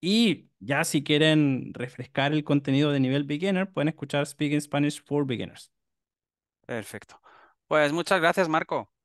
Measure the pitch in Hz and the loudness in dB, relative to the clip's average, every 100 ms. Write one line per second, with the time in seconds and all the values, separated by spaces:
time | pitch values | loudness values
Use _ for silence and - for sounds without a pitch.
0 | 170 220 233 - - _ 98 139 165 156 | 0 2 2 0 -6 _ -4 -2 0 -2
1 | 139 147 156 156 147 127 - - 123 - | 2 4 6 6 4 0 -4 -10 -10 -10
2 | 123 - 143 151 147 143 139 135 147 143 | -6 -2 0 0 0 0 2 2 2 2
3 | 127 139 139 147 196 185 190 - 151 156 | 0 -2 -4 -4 -2 -2 -2 -2 -4 -4
4 | 143 143 143 - 147 147 147 147 147 - | -4 -4 -4 -4 -2 -2 0 0 0 -2
5 | - 147 135 110 92 - - _ _ _ | -4 -2 -2 -4 -8 -14 -20 _ _ _
6 | _ _ _ _ _ _ - 120 101 107 | _ _ _ _ _ _ -10 -10 -10 -14
7 | - - _ - _ _ - 151 147 165 | -18 -20 _ -20 _ _ -2 2 2 0
8 | 170 190 165 185 170 160 180 147 104 _ | 0 2 2 2 0 0 -2 -6 -8 _